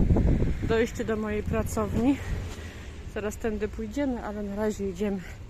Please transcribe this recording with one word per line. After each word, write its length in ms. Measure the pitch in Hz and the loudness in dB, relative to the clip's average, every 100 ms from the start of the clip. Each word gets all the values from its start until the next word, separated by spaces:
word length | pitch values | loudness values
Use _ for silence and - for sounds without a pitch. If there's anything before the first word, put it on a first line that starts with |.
| - - - - - - - | 8 8 6 6 4 2 2
dojście 360 | 226 226 - | 2 2 0
do 120 | 214 214 | -2 0
mojej 260 | 214 214 | 0 -2
pracowni. 720 | - 220 208 226 208 220 247 269 - - - - - - - - - | 0 0 0 0 0 2 2 2 0 -4 -6 -10 -12 -12 -12 -12 -10
Zaraz 220 | 220 208 - | -6 -6 -4
tędy 320 | 233 214 214 | -4 -2 -4
pójdziemy, 560 | - 220 247 285 233 | -4 -6 -2 -2 -2
ale 180 | 208 208 | -4 -6
na 140 | 202 196 | -6 -2
razie 340 | 214 208 196 | -2 0 -4
idziemy 300 | 175 208 196 - - | -2 -2 -2 -6 -12